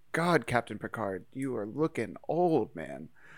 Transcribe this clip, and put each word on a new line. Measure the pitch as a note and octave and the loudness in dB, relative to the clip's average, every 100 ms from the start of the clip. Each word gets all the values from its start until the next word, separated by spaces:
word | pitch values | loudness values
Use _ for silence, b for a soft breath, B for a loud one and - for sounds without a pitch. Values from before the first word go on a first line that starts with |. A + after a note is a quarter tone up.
| - | -4
God, | D#3 E3+ E3 A#2 | 0 4 4 4
Captain | B2 - G#2 | 0 0 -6
Picard, | G#2+ - G#2 F#2 - | -6 -2 -2 -2 -8
you | C3 C3+ A#2+ | -6 -4 -2
are | G#2 | -4
looking | C3 D#3+ C3 G#2+ D2 - | 0 0 0 -4 -6 -2
old, | D#3 F3 D#3 G#2+ E2 | 2 4 4 2 -4
man." | D2 C#2 D#2 b b | -8 -10 -12 b b